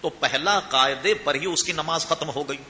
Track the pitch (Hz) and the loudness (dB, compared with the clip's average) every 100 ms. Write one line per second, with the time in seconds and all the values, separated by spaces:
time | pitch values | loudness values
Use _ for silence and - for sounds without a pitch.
0 | 165 - 135 135 170 202 - 131 135 135 | -6 -2 0 0 2 0 2 2 4 2
1 | 185 202 147 139 180 160 - 160 156 165 | 0 2 0 0 0 -2 -2 -2 -2 -2
2 | - 165 147 131 139 139 | 0 -2 -2 -4 -4 -8